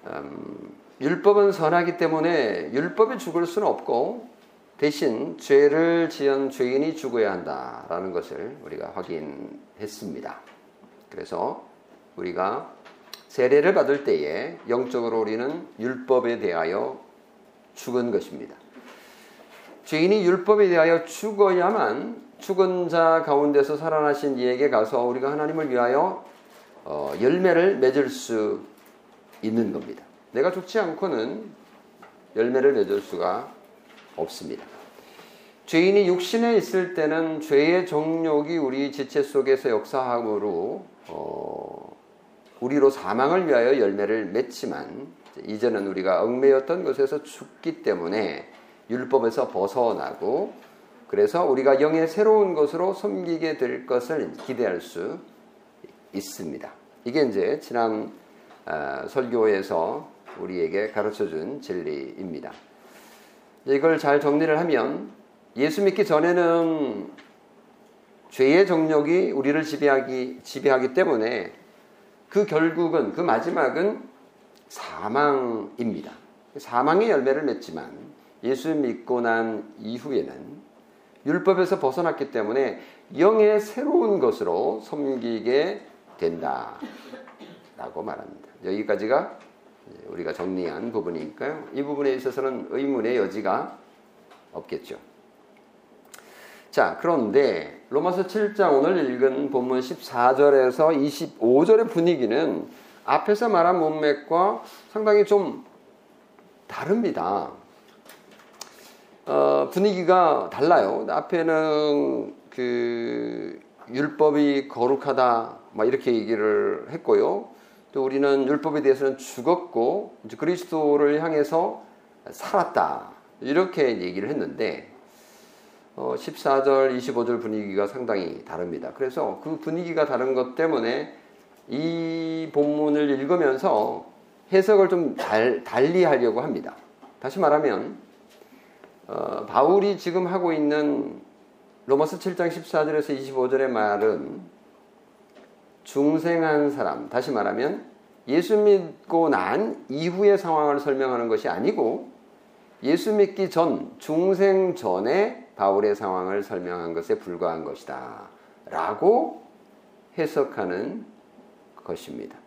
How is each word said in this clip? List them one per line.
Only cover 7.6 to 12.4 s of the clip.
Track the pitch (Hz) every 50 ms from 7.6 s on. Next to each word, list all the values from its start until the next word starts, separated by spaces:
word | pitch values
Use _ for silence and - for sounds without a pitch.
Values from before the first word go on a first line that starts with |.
| 64 62 58 60 - - 85 87 92 95
것을 | 87 87 - - - 69 87 117 139 156 -
우리가 | - 78 78 80 80 -
확인했습니다. | 95 90 90 87 80 78 73 69 69 71 - - - - _ _ - 107 104 - - 110 95 73 62 - - - - - - - _ _ _ _ _ - - _ - _ _
그래서 | - - - - 92 85 98 131 156 - - - - _ _ _ - _ _ _ _
우리가 | - 90 90 85 87